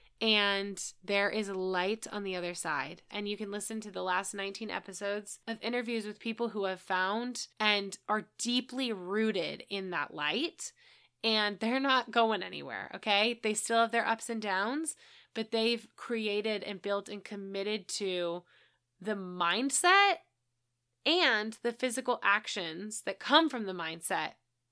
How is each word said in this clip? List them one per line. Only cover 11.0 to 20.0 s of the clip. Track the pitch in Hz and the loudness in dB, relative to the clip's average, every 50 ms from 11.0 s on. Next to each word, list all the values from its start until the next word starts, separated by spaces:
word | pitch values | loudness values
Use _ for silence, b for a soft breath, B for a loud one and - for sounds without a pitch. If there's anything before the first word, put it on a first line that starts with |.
| b b b _ - | b b b _ 0
And | 226 220 214 208 208 208 202 | 2 2 4 2 2 0 -2
they're | 220 226 247 269 | -2 0 0 2
not | 269 277 262 254 240 240 | 2 4 4 2 2 2
going | 214 240 233 226 214 190 185 | 4 4 6 6 4 0 -2
anywhere, | 180 180 - 139 135 113 - - - - | -4 -6 -8 -8 -8 -8 -8 -8 -8 -10
okay? | 196 - 220 202 202 214 240 240 226 | -4 0 4 4 6 6 4 2 0
They | - 214 214 | 0 0 0
still | - - - 226 226 | 0 0 2 4 4
have | 233 226 | 4 4
their | 233 233 220 - | 2 2 2 2
ups | 226 226 - - | 0 0 -2 -4
and | 233 226 | -6 -4
downs, | 208 208 190 190 202 226 269 302 320 311 - B B B B B B B - | -2 0 0 2 2 0 0 -2 -4 -4 -6 B B B B B B B -6
but | 226 220 - | -6 -4 -2
they've | - 226 220 233 233 226 - - _ | 0 2 2 2 2 0 -2 -8 _
created | - - - 240 226 214 208 202 208 208 220 214 202 - | -14 -6 -4 -2 -2 0 0 0 0 0 0 0 -2 -2
and | - 202 185 | -6 -8 -4
built | - 202 202 202 196 - | -2 0 0 0 -2 -4
and | 208 202 - | -8 -10 -10
committed | - 214 202 196 196 196 196 196 208 214 214 180 - | -10 -10 -8 -8 -6 -4 -4 -2 -2 -2 -2 -4 -6
to | - - 208 190 185 180 175 170 170 180 175 b b b b b b b b _ _ _ | -6 -4 -2 -2 0 0 0 0 -2 -4 -6 b b b b b b b b _ _ _
the | 180 214 208 | -6 -4 -4
mindset | 202 190 180 180 180 175 170 180 220 262 277 - - - 349 381 403 | -4 -4 -6 -2 0 2 2 4 2 2 2 2 4 6 6 8 8